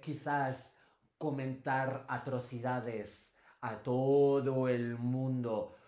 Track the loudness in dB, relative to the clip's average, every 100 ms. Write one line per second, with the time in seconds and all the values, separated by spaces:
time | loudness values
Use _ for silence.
0 | -8 -6 -2 0 0 -4 -10 -20 _ _
1 | _ -8 -4 -2 -4 -4 0 0 0 -4
2 | -4 -6 -2 -4 -4 -6 -2 -2 -2 -6
3 | -8 -14 -20 _ -20 -10 -8 -6 -2 2
4 | 6 6 6 6 2 2 2 2 0 -2
5 | 0 0 0 0 0 -2 -4 -10